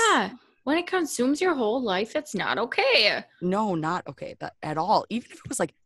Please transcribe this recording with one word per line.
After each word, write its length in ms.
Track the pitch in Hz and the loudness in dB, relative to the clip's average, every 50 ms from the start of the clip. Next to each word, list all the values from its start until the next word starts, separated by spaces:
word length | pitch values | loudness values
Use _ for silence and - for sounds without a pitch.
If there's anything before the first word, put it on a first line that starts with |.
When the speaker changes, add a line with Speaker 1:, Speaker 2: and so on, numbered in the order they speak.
| 453 440 | 4 4
Speaker 1:
yeah. 200 | 370 262 196 190 254 - _ _ _ _ - | 4 2 2 -2 -6 -12 _ _ _ _ -4
When 120 | 254 302 | -2 0
it 100 | 339 349 | 0 0
consumes 540 | - - 370 330 294 - - 240 262 294 294 | 0 -2 -2 -2 -2 -2 0 0 0 2 2
your 120 | 359 370 320 | 2 2 2
whole 260 | 269 233 208 220 269 254 | 2 2 0 0 0 0
life, 320 | 214 185 185 214 - - | 0 0 0 -2 -2 -4
it's 180 | 302 294 - - | -4 -4 -4 -4
not 240 | 185 160 - 127 | -4 -2 -2 -2
okay. 680 | - 226 262 - - 415 539 480 254 214 202 151 - - - _ - | -2 -2 -2 0 2 2 4 4 4 4 4 2 0 -4 -8 _ -6
Speaker 2:
No, 340 | 165 180 190 202 220 208 180 | -4 -2 0 0 0 0 0
not 320 | 160 151 160 175 175 - | 0 0 -2 -2 -4 -6
okay. 300 | - 143 - - - - - | -8 -12 -12 -12 -14 -12 -10
That, 140 | - 147 - _ - | -12 -12 -12 _ -8
at 140 | 156 151 | -6 -4
all. 280 | 156 165 190 214 160 - - | -2 2 2 2 2 2 0
Even 200 | 208 233 - - | -4 -6 -6 -10
if 60 | - - | -16 -16
it 100 | - - | -12 -8
was, 100 | 269 - | -4 -4
like, 140 | 180 - - _ _ | -4 -4 -6 _ _